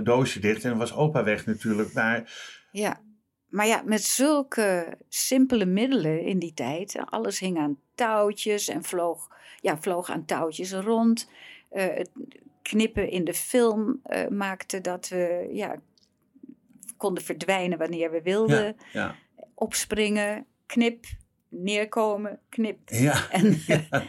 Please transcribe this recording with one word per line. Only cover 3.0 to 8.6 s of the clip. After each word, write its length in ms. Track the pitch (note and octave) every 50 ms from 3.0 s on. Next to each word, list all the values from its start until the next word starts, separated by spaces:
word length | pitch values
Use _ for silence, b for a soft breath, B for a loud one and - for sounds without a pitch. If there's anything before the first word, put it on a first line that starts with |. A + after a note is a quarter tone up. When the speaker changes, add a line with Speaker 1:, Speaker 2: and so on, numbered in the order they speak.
| - - - _ _ _ _ _ _ _
Speaker 2:
Maar 180 | - G3 G#3
ja, 160 | A3 A3+ - -
met 180 | A#3+ A3 G#3+
zulke 960 | G3+ - - - C4 D4+ D4+ C#4+ C4+ C4+ - A#3 G#3+ G3 F#3 F3 E3 E3 - - - _
simpele 560 | - - - - B3+ C4 C4 C4 B3+ A3 F#3+
middelen 580 | F3+ F#3 G3+ A#3 C4+ C4+ A3 D#3 D3+ D#3 E3 F3
in 140 | F3 G3 F#3
die 160 | E3 E3 D#3+
tijd. 420 | - B2 A#2+ D3 E3+ G3+ G3+ - - -
Alles 340 | - - G#3+ A3+ G3+ G3 -
hing 200 | F#3+ F#3 F3+ D#3+
aan 200 | D3 D3 C#3+ - _ _ _
touwtjes 720 | - A#3+ A3 A3 G#3+ G#3 G#3 G#3 - - G#3+ G#3 G#3